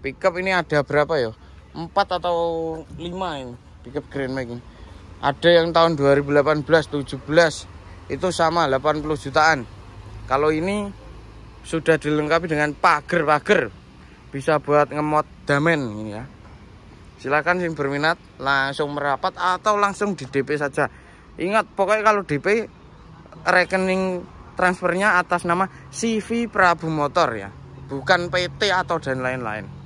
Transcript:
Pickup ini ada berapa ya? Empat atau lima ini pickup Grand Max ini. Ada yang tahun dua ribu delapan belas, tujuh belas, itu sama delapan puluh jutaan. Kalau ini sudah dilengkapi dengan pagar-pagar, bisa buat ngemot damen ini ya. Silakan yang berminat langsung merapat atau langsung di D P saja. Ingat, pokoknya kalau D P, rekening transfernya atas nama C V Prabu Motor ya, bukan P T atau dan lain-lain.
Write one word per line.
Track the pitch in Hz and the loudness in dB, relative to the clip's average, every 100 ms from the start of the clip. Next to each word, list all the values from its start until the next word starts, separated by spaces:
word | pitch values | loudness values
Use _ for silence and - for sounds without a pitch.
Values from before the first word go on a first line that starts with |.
Pickup | 135 131 190 175 | -10 -2 -2 -2
ini | 190 | -2
ada | 185 165 151 | -2 0 -2
berapa | 135 143 147 160 | 0 0 0 0
ya? | 113 110 - - - | -2 -6 -20 -20 -18
Empat | 160 165 - 196 180 | -12 -4 -2 -2 -2
atau | 180 170 170 165 165 160 - 143 | -2 -2 -2 -2 -6 -8 -12 -12
lima | 170 180 185 147 | -10 -8 -6 -8
ini | 127 120 - - 123 | -10 -14 -20 -20 -10
pickup | 143 - | -10 -8
Grand | 139 131 | -8 -6
Max | 135 120 120 | -6 -6 -10
ini. | - - - - - - | -14 -20 -20 -20 -20 -4
Ada | 135 143 165 170 | -2 2 6 6
yang | 165 | 6
tahun | 165 165 | 4 4
dua | 156 139 139 | 4 4 4
ribu | 139 | 4
delapan | 147 139 151 143 | 2 4 0 4
belas, | 160 151 | 2 2
tujuh | 147 131 135 | -6 -6 -10
belas, | 127 156 170 - - - - - - | 0 4 4 0 -14 -20 -20 -20 -10
itu | 139 185 | -4 -4
sama | 170 165 170 151 | 2 2 4 2
delapan | 135 143 151 | 2 0 -2
puluh | 151 | -2
jutaan. | 151 139 143 156 147 113 - - - - - - | -4 0 2 4 2 -2 -14 -20 -20 -18 -16 -2
Kalau | 135 151 | 0 2
ini | 156 180 202 202 190 - - - - - - | 0 -2 -4 -6 -12 -20 -20 -20 -20 -20 -20
sudah | - 165 156 156 | -6 -4 2 2
dilengkapi | 147 151 151 165 170 | 2 -2 0 0 0
dengan | 151 147 | -2 -2
pagar-pagar, | 143 180 151 - 175 151 151 - 196 117 - - - - - - | 2 2 2 0 -2 2 0 4 2 0 -10 -20 -20 -20 -20 -12
bisa | 139 135 151 | -6 0 0
buat | 143 147 143 | 2 2 4
ngemot | 143 151 151 151 - | 0 0 0 -2 -10
damen | - 143 156 160 123 104 | -2 2 2 0 -2 -8
ini | 107 104 | -10 -10
ya. | 131 - - - - - - - - - | -14 -18 -20 -20 -20 -20 -20 -20 -20 -12
Silakan | 131 147 151 180 | -2 0 2 0
yang | 175 151 | -2 -2
berminat | 139 143 156 170 - - | -2 0 0 -2 -8 -6
langsung | 131 139 135 139 147 | 0 0 0 -2 -4
merapat | 143 143 135 185 185 | -2 -2 0 -2 -2
atau | 180 180 214 208 | -2 0 0 2
langsung | 202 196 208 175 | 0 0 -4 -4
di | |
D | 131 139 123 | -4 -4 -2
P | 147 | -2
saja. | 143 147 139 - - - - - | -2 -2 -4 -4 -20 -20 -20 -8
Ingat, | 175 214 - - | 0 0 -2 -2
pokoknya | 190 214 214 | 0 2 4
kalau | 208 | 2
D | 180 147 | 0 -2
P, | 185 226 214 - - - - - - - | 0 0 -2 -14 -20 -20 -20 -20 -20 -6
rekening | - 180 175 190 185 185 190 180 180 - - - | 2 2 4 0 0 0 -2 -4 -8 -18 -14 0
transfernya | 185 180 180 175 202 180 | 0 2 0 2 2 2
atas | 180 175 | 2 -2
nama | 175 175 190 - - | 0 0 -2 -6 -16
C | - 226 220 | -4 -2 -2
V | - 233 233 | -2 -4 -2
Prabu | 208 185 170 160 | 2 4 2 -2
Motor | 156 143 170 151 113 | 0 0 2 0 0
ya, | 98 - - - - | -10 -14 -20 -20 -10
bukan | 139 135 180 175 | -8 2 2 2
P | 180 180 - | -2 -2 -2
T | 208 | 0
atau | 185 180 165 | 0 0 -4
dan | 139 131 | -2 -4
lain-lain. | 127 127 117 107 98 - | -2 -4 -6 -8 -10 -16